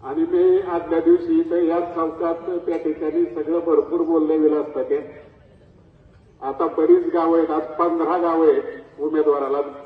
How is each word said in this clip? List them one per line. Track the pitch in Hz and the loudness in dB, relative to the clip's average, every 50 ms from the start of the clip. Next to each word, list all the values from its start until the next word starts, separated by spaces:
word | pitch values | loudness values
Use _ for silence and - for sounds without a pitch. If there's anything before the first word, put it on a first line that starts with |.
| - | -10
आणि | - 143 156 165 | -8 -4 -2 -2
मी | 170 180 175 180 185 - 185 | 0 2 2 4 4 4 2
आदल्या | 202 185 175 170 165 160 165 165 | 0 -2 -4 -6 -4 -2 -2 0
दिवशी | 165 170 175 180 170 165 160 160 | 4 4 4 4 4 0 0 0
इथं | 165 160 165 175 175 | 0 0 0 0 0
याच | 160 170 175 170 - 175 | 0 0 0 -2 -4 -4
चौकात | 175 165 160 156 160 170 165 165 170 - 190 370 - - | -4 -4 -4 -4 -4 -4 -4 -4 -4 -6 -6 -6 -6 -4
त्या | - 170 - | -4 -4 -4
ठिकाणी | - - 311 - - 151 147 170 170 | -4 -4 -6 -4 -6 -4 -2 -2 -2
सगळं | - - 160 151 147 165 175 | -2 -2 -8 -4 -2 -2 -2
भरपूर | 165 170 156 143 139 143 156 170 | 0 2 2 2 2 2 0 -2
बोलले | 165 156 165 160 151 156 160 156 | 0 2 2 0 2 2 2 4
विलास | 156 151 147 151 139 | 4 4 2 2 -2
पटेल. | - - 139 127 - 143 143 156 - - - - - - - - - - - - - - - _ - _ _ - - _ - _ - - _ | -4 -4 -6 -4 -2 -2 -4 -4 -8 -16 -20 -20 -20 -20 -20 -20 -20 -20 -20 -20 -20 -20 -20 _ -20 _ _ -20 -20 _ -20 _ -20 -20 _
आता | - - - - - 156 | -10 -10 -4 -4 -4 -4
बरीच | - - 156 156 175 185 170 165 160 | 0 0 4 6 6 4 4 0 -2
गावं | 170 165 165 165 165 | 0 0 2 2 2
आहेत, | 160 156 | 2 2
आज | 185 - - - - - | 0 -4 -4 -6 -4 -2
पंधरा | 170 170 165 165 160 156 170 180 | -2 0 0 0 0 0 0 0
गावं | 170 170 165 165 160 156 | 0 0 2 4 4 4
आहेत | 139 135 - - - - - - - - | 4 4 0 -6 -10 -14 -16 -18 -12 -6
उमेदवाराला | 143 151 156 156 151 151 143 139 139 135 139 143 143 143 135 - - | -6 -2 0 0 2 2 2 2 0 -2 -2 -2 -4 -6 -8 -16 -18